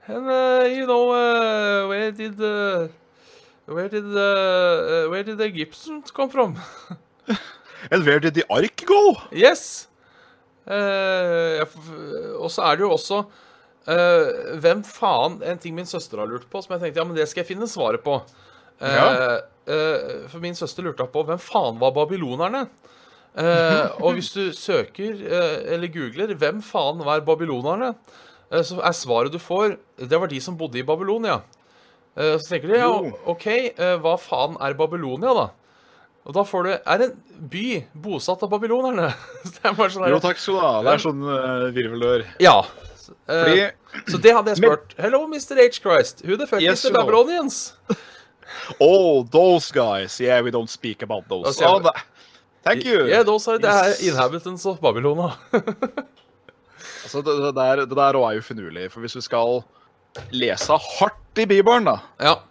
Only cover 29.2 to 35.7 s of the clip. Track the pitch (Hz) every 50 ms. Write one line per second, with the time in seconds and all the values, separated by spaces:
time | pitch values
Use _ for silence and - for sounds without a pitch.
29.2 | 123 143 151 170 - - 175 190 214 214 190 - _ _ _ - 131 123 151 170
30.2 | 185 170 143 131 127 185 180 160 165 151 143 123 127 135 156 160 190 196 208 226
31.2 | 226 208 156 107 - _ _ _ _ _ _ _ _ _ _ _ _ _ _ -
32.2 | 147 156 151 156 156 - 180 160 135 165 214 240 247 240 226 208 - - - -
33.2 | - - 170 170 - 214 220 240 262 233 - - 170 180 180 170 156 165 170 175
34.2 | - - 165 127 131 147 165 - - 139 131 139 160 156 165 175 160 131 127 135
35.2 | 170 175 175 208 131 95 - _ _ _